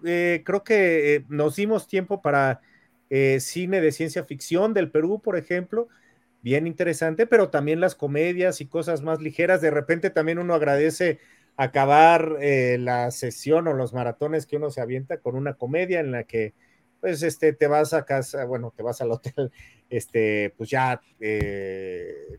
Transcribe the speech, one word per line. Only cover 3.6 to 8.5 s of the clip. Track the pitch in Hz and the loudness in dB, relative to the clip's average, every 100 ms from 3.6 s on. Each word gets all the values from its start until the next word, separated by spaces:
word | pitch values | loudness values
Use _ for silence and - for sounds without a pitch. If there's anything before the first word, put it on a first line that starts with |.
| 180 190 | -2 2
de | 160 | 2
ciencia | 147 160 175 | 0 -6 -6
ficción | - 139 - 170 214 | -8 -12 -4 0 2
del | 208 156 | 0 0
Perú, | 156 165 208 | 0 0 -2
por | 220 180 | -4 -4
ejemplo, | 143 180 180 220 233 _ _ _ _ _ | -2 -4 -2 -6 -6 _ _ _ _ _
bien | 120 143 165 | -2 0 -2
interesante, | 156 175 151 160 160 233 | -2 -2 0 -2 0 4
pero | 233 185 | 4 4
también | 151 143 160 | 0 0 0
las | 180 - | 0 -2
comedias | 143 147 175 180 180 | -4 0 0 0 -2